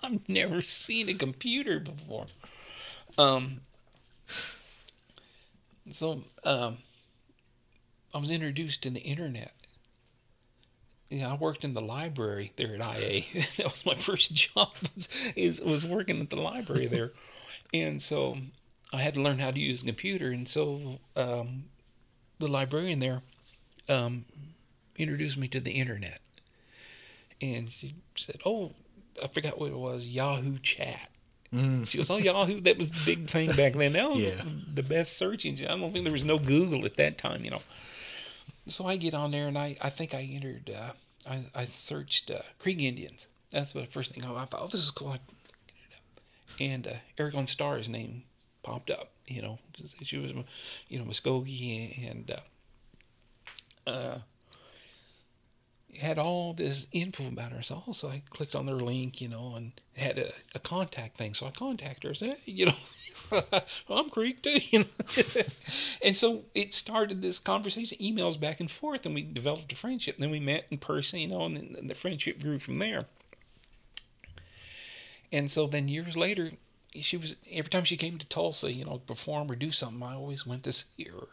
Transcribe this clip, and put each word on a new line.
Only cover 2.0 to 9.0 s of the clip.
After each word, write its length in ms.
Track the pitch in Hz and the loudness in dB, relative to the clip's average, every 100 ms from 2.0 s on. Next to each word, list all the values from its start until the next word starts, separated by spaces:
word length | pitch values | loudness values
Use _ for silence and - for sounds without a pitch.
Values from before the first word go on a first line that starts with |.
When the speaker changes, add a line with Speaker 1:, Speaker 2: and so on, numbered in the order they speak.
| - 110 - - - - - - - - - - | -8 -8 -8 -14 -20 -20 -18 -16 -14 -16 0 6
Speaker 1:
Um, 460 | 139 131 131 131 - - - - _ - - - - - - - - - _ - - - _ _ _ - - | 8 6 0 -6 -12 -20 -20 -20 _ -20 -12 -10 -10 -12 -20 -20 -20 -20 _ -20 -20 -20 _ _ _ -20 -12
so, 320 | - 160 139 - - | -4 -2 -2 -8 -2
um, 340 | - 127 117 117 - _ _ _ _ _ _ _ _ _ _ _ _ | 2 2 0 -4 -12 _ _ _ _ _ _ _ _ _ _ _ _
I 40 | 147 | -4
was 120 | 147 | 0
introduced 520 | 165 151 143 160 - | 0 0 -2 -2 -2
to 80 | 131 | -2
the 100 | 123 | -4